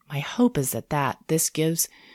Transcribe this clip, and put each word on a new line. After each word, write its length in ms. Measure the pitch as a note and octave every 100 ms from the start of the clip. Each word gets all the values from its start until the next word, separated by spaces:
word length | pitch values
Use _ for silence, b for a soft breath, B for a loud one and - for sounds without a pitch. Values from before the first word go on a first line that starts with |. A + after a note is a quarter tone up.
| -
my 120 | D3
hope 360 | C#3+ - B3 B3
is 180 | C3
that, 180 | A2+ -
that 260 | D3 C#3 - -
this 240 | D#3+ -
gives 400 | - D#3+ E3 - b b